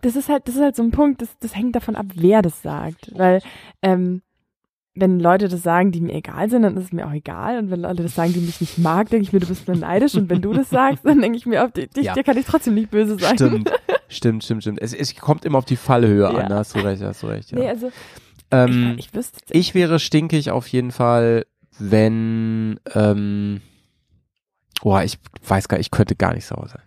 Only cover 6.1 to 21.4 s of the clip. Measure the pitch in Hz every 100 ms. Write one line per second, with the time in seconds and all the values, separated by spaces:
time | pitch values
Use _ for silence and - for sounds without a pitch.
6.1 | - - - 208 240 214 190 185 170 151
7.1 | 147 - 85 - 240 208 180 170 180 170
8.1 | - 170 175 170 165 170 - 170 170 208
9.1 | 226 196 190 175 185 - 180 156 185 277
10.1 | 196 190 180 190 233 269 262 269 269 -
11.1 | 294 339 233 240 214 240 - - - 240
12.1 | 190 277 254 269 320 - 214 220 208 214
13.1 | 208 180 240 139 110 107 - - - _
14.1 | - 120 110 - 113 107 104 113 - 139
15.1 | - - 151 - 139 127 127 - 123 117
16.1 | 101 98 - - 101 107 104 101 98 101
17.1 | 98 107 107 107 247 254 226 247 - -
18.1 | - _ _ _ 131 127 123 120 120 -
19.1 | 208 247 - - 165 180 185 175 160 -
20.1 | 151 135 156 147 123 123 127 123 - 120
21.1 | 120 117 117